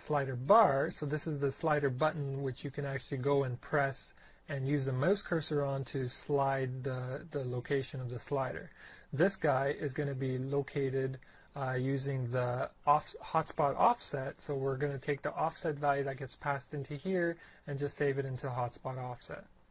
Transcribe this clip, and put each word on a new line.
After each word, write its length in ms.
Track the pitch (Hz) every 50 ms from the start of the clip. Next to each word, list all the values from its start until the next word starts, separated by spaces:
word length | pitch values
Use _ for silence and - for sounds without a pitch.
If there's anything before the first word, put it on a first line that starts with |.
| -
slider 300 | - 151 143 139 135 127
bar, 540 | 120 127 147 202 233 214 160 139 135 147 180 185
so 120 | - 151
this 200 | 139 143 147 -
is 140 | 165 151 139
the 100 | 143 139 135 -
slider 300 | - 160 151 147 143 139
button 540 | 123 127 156 156 160 156 143 139 135 131 123
which 200 | 135 127 - -
you 80 | 139
can 140 | - - 143
actually 320 | 139 139 127 - - 139
go 280 | 131 123 139 143 139 139
and 140 | 127 120 -
press 380 | - - - 147 139 139 135 - - - - - - - - - _ -
and 180 | 151 135 131 135
use 160 | 147 143 131
the 80 | 135 127
mouse 300 | 127 139 170 202 196 -
cursor 380 | - 175 160 151 - 156 147 143
on 180 | 139 139 135 131 - -
to 160 | 135 127 123 - - -
slide 580 | - 147 139 139 135 135 135 131 127 127 131 127
the, 420 | 135 127 127 127 127 131 147 170 170 -
the 60 | 143
location 640 | 131 127 123 123 120 - 143 139 131 - - 131 127
of 80 | 120
the 100 | 120 120 - -
slider. 400 | 147 135 131 - - - - - - - - - - - - - -
This 200 | 131 165 196 -
guy 380 | - - 151 135 131 139 139 147 -
is 140 | - 139 131
gonna 200 | - 147 143 139
be 220 | 131 135 131 131
located, 840 | 127 131 135 139 143 135 - - 147 139 131 131 135 131 131 131 127 - - - - - - -
uh, 160 | 147 135 127 127
using 580 | 127 127 135 139 135 135 139 135 131 127 120 123
the 360 | 127 123 123 123 127 135 - - - -
off-, 300 | 147 147 151 - - - - -
hotspot 520 | - - 160 156 - - - 151 143 127
offset, 580 | - 180 226 240 - - - - 135 135 139 - - -
so 80 | - 143
we're 220 | 135 135 135 135
gonna 220 | 131 147 143 143 131
take 240 | - - 143 135 -
the 100 | 147 -
offset 440 | - 156 160 - - - 165 147
value 280 | 143 147 143 139 139 135
that 140 | 139 135 131
gets 180 | 139 123 - - -
passed 240 | 147 143 135 - - -
into 200 | 143 135 - 147
here 420 | 139 - 190 190 180 175 170 170 170 - - - - -
and 120 | - 143 135
just 180 | 143 143 -
save 220 | - 147 143 135 139
it 80 | 135
into 200 | 135 127 123 -
hotspot 520 | 135 123 123 123 123 - - - 135 127 127
offset. 480 | 127 123 123 123 - - - - - - - - - _